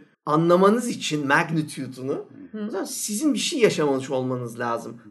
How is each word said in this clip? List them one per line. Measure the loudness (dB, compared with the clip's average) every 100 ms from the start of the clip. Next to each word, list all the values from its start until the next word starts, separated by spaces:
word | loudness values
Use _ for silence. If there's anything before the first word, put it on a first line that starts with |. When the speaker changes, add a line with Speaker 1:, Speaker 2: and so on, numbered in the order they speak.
| -12 _ -2
Speaker 1:
anlamanız | 2 6 6 6 4 0
için | -6 -4 -2 2
magnitude'unu | 2 2 -2 -2 -6 -10 -8 -6 -6 -8 -16 -16
Speaker 2:
Hı. | -10 -8
Speaker 1:
o |
zaman | -6
sizin | -8 -8 -6 -2 0
bir | 0
şey | -2 2
yaşamamış | 2 4 0 0 -2
olmanız | -4 -2 -4 -6 -6
lazım. | -4 -4 -6 -16 -18